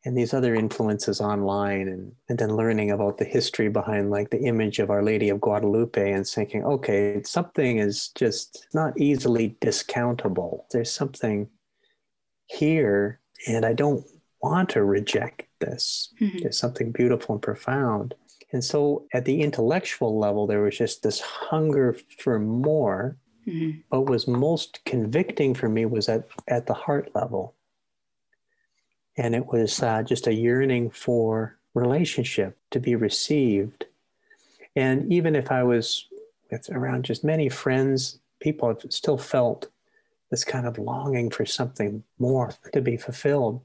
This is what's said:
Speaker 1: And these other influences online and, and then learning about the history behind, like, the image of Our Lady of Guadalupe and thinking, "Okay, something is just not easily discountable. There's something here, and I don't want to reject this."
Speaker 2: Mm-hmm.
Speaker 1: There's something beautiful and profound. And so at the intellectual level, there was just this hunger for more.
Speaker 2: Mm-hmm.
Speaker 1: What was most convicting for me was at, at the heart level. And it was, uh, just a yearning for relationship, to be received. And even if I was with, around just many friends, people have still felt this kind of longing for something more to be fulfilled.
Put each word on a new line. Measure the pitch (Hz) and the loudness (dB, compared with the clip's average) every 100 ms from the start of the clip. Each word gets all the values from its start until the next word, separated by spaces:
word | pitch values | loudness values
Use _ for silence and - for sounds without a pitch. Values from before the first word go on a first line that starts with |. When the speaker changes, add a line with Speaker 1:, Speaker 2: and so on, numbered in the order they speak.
| 139 | -2
Speaker 1:
And | 127 | -2
these | 117 | 0
other | 135 123 | 2 2
influences | 113 110 - 110 104 - 101 | 2 0 -2 -2 0 -2 -2
online | 104 104 98 101 101 98 95 | -2 0 0 0 -2 -2 -4
and, | 92 95 - _ | -6 -12 -18 _
and | 120 | -2
then | 113 107 | 0 2
learning | 113 110 104 | 2 2 2
about | 101 101 101 | 2 0 0
the | |
history | 104 135 - - 107 | 0 0 0 0 0
behind, | 104 101 104 101 | 0 0 0 0
like, | 101 104 | 0 -2
the | 113 | -2
image | 127 117 110 101 | 0 2 0 0
of | 101 | 0
Our | 101 | 2
Lady | 104 107 104 | 2 2 2
of | 101 | 2
Guadalupe | 113 104 107 107 117 - 98 | 2 2 2 2 2 2 2
and | 98 98 | 0 -2
thinking, | - 104 110 120 | -2 -2 -2 0
"Okay, | 139 135 101 104 101 | -2 2 2 2 0
something | 98 - 175 - 135 117 | -2 -4 -2 0 2 2
is | 104 101 - | 0 -2 -8
just | - 120 101 - - - | 0 0 0 -8 -16 -6
not | 156 156 113 | -2 -2 2
easily | 147 139 131 117 113 - | 2 2 2 2 0 0
discountable. | - 104 - - 120 120 104 92 87 85 - | -2 -2 -2 -2 0 0 -2 -2 -4 -6 -4
There's | 123 117 | -2 -2
something | - 139 131 117 104 104 _ _ _ _ _ _ _ _ _ _ | -2 -4 -2 -2 -2 -4 _ _ _ _ _ _ _ _ _ _
here, | - 151 160 123 101 101 117 _ _ - | 0 2 4 4 4 2 -4 _ _ -2
and | 113 113 | 0 2
I | |
don't | - 147 139 - - _ _ | 2 2 0 -4 -20 _ _
want | 135 170 185 | 0 2 2
to | - | 2
reject | 101 101 104 107 117 - - _ | 4 2 2 -2 -2 -10 -20 _
this." | - - - - - _ | -6 -4 -4 -4 -10 _
Speaker 2:
Mm-hmm. | 208 185 | -2 0
Speaker 1:
There's | 170 - | -4 -2
something | 120 127 117 | -2 -2 -4
beautiful | 113 123 120 - 104 | 2 2 2 0 -4
and | |
profound. | - 107 - 135 131 107 110 - _ _ - | -4 -6 -2 0 0 0 -4 -10 _ _ -8
And | 131 | -6
so | 127 151 143 143 - | -2 2 2 0 -2
at | - | -2
the | 131 143 | 0 2
intellectual | 147 143 117 170 - - 120 107 | 2 2 2 2 -2 -2 0 2
level, | 104 104 104 | 2 2 2
there | 104 | 2
was | 104 - | 2 2
just | 113 - | -2 0
this | 110 - | -2 -2
hunger | - - - 156 156 139 127 117 - - | -6 -10 -4 0 2 4 2 2 -8 -6
for | - 113 | -2 0
more. | 107 113 139 156 120 95 117 - _ _ - | 0 0 2 2 2 0 -4 -6 _ _ -8
Speaker 2:
Mm-hmm. | 165 160 156 - | -4 -4 -4 -2
Speaker 1:
What | 131 135 | 0 2
was | 120 117 | 0 2
most | 123 143 165 - - - | 2 2 0 -4 -10 -4
convicting | 127 107 135 185 - 143 | -2 0 0 0 0 0
for | 123 117 | 2 0
me | 110 113 | 2 0
was | 117 104 | 0 0
at, | 113 - - - | -2 -4 -16 -2
at | 120 - | -2 0
the | |
heart | - - 143 - 104 | -4 0 -2 -2 -4
level. | 113 104 95 _ _ _ _ _ _ _ _ _ _ _ _ _ _ _ _ - | -2 -4 -6 _ _ _ _ _ _ _ _ _ _ _ _ _ _ _ _ -4
And | 120 117 | 0 0
it | - | 0
was, | 117 110 - | 0 2 0
uh, | 123 110 | 0 0
just | 110 117 - | 0 0 2
a | |
yearning | 110 117 127 135 123 117 | 2 2 2 2 0 -2
for | - - 120 110 110 110 - _ | -4 -2 0 2 0 -4 -8 _
relationship, | - 120 139 175 - 120 - 98 - _ | 0 2 2 0 -2 -4 -2 -2 -4 _
to | 135 | -4
be | 123 120 | 0 2
received. | 110 - - 151 127 101 107 - - _ _ _ _ _ _ _ - - | 2 0 0 2 4 2 0 -6 -16 _ _ _ _ _ _ _ -6 0
And | 131 131 147 | 2 2 2
even | 175 165 151 | 2 2 0
if | 131 | 2
I | 131 | 2
was | 123 120 113 - - - - _ _ | 4 2 0 -6 -8 -20 -20 _ _
with, | 117 - | -12 -8
around | 131 131 127 127 | -6 -4 -4 -4
just | 113 | -2
many | 147 160 143 | 0 0 0
friends, | 131 - 131 135 131 131 - _ _ | -2 0 2 2 0 -2 -10 _ _
people | 151 151 123 | -4 0 -2
have | 113 135 | -2 -6
still | - - 139 | -4 0 -2
felt | - 135 120 104 - _ _ _ _ _ _ | 0 0 2 0 -10 _ _ _ _ _ _
this | 123 | -6
kind | - 131 123 | -4 -4 -4
of | 113 | -6
longing | 107 127 139 127 117 | -6 -4 -2 0 -2
for | - 107 | -2 -4
something | - 127 - 104 107 - _ | -2 -4 -2 -4 -4 -12 _
more | 123 135 113 - - | 0 2 0 -6 -4
to | 147 | -2
be | 123 117 | 0 -2
fulfilled. | - 127 143 143 120 117 | -6 -4 0 2 2 -2